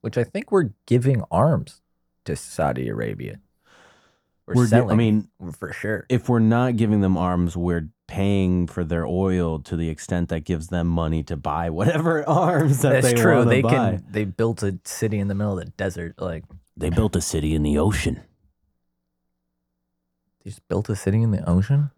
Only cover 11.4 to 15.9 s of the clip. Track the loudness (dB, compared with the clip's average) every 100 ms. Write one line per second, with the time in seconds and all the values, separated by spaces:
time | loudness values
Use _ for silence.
11.4 | -6 -4 -4 0 0 0 0 -2 0 2
12.4 | 2 2 2 2 2 4 4 4 4 6
13.4 | 4 4 4 2 2 -2 -4 -4 -4 0
14.4 | -2 0 -4 -4 -10 -4 -2 -2 -2 -2
15.4 | -2 -4 -8 -6 -6